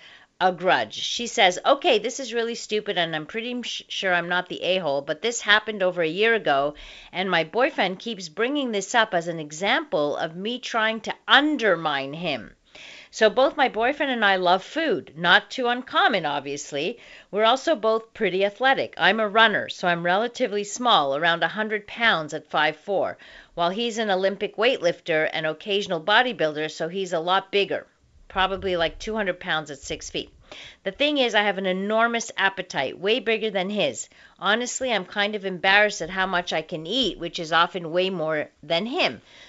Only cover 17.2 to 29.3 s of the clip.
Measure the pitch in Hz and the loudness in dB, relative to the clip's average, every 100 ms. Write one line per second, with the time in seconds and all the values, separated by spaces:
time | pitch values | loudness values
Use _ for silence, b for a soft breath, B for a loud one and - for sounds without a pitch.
17.2 | B 190 220 262 330 302 220 220 220 - | B 2 4 4 2 0 2 0 -2 -4
18.2 | 202 180 202 202 262 262 113 - 175 214 | -2 0 0 2 2 2 0 0 2 2
19.2 | 214 208 226 170 113 - 185 170 170 190 | 2 4 4 4 -2 -2 0 0 2 0
20.2 | 240 240 247 208 202 - 240 196 139 139 | 0 -2 -4 -2 -6 -2 4 4 4 2
21.2 | 170 170 165 185 214 208 208 - 233 180 | 2 2 0 -2 -4 -4 -6 0 2 2
22.2 | 151 156 - 170 151 151 - 190 110 87 | 0 -8 -4 2 2 0 -2 0 0 -4
23.2 | B B B - 170 190 233 220 220 185 | B B B -2 -2 0 -4 -2 0 0
24.2 | 190 196 208 - 233 226 170 175 - 156 | 0 -2 -4 0 0 2 0 -2 0 0
25.2 | 156 - 156 156 220 196 180 170 160 208 | 0 0 -4 -4 -4 -4 -2 -4 2 2
26.2 | 247 180 156 151 156 - 165 190 185 170 | 2 0 -2 -2 -6 -4 -6 -4 -4 -4
27.2 | 165 190 185 202 190 127 - _ _ _ | 0 0 0 0 0 -2 -8 _ _ _
28.2 | - 196 185 190 190 180 160 - - 220 | -8 -2 -2 -2 -2 -2 -2 -4 -6 -4
29.2 | 196 | -4